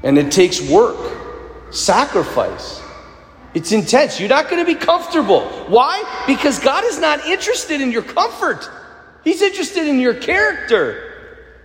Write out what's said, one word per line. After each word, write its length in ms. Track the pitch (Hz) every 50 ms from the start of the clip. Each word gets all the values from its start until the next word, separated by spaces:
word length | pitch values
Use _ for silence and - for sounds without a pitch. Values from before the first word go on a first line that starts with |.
| -
And 140 | 135 139
it 140 | 147 147 143
takes 300 | - 190 180 180 - -
work, 360 | 143 139 147 202 240 208 - - - - - - - - - - - - - - - -
sacrifice. 1080 | - - - - 180 220 277 277 - 196 147 - - 127 98 90 - - - - - - - - - - - - - - - - - - - - -
It's 180 | 165 156 -
intense. 480 | 214 214 175 - 233 262 302 - - -
You're 100 | 185 208
not 200 | 262 294 311 -
gonna 160 | 359 339 339
be 100 | - 320
comfortable. 640 | - - - 226 349 339 - - 320 247 196 185 131 - - - - -
Why? 560 | - 185 233 262 302 359 415 427 - - - -
Because 340 | - 269 262 - 285 254 -
God 240 | - 269 277 359 440
is 140 | 480 311 -
not 260 | 330 311 294 294 -
interested 560 | 311 370 - - 415 508 - - - 311 285
in 100 | 269 254
your 100 | 226 233
comfort. 680 | - - - - 392 466 - - 403 311 202 139 - - - - - - - - - - - - _
He's 180 | 311 349 330
interested 460 | 403 392 381 - 330 - - 339 320
in 120 | 294 285 254
your 160 | 254 247 233
character 1300 | 240 - - 349 392 427 427 370 - - - 233 196 147 117 - - - - - - - - - - - - - - _